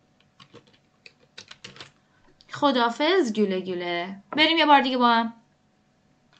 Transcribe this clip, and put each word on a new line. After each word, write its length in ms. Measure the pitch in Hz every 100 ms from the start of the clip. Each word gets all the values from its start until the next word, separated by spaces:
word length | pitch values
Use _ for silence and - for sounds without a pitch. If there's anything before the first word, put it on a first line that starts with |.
| _ _ _ _ - - _ _ _ _ - _ _ - - - - - - _ _ _ _ _ _
خداحافظ. 800 | - 285 254 233 226 302 381 254 208
گوله 240 | 202 185
گوله. 560 | 185 175 175 175 180 196 - 285
بریم 220 | 311 330
یه 80 | 302
بار 140 | 277
دیگه 180 | 254 254
با 100 | 240
هم. 240 | 233 226 - _ _ _ _ _ _ _ _ _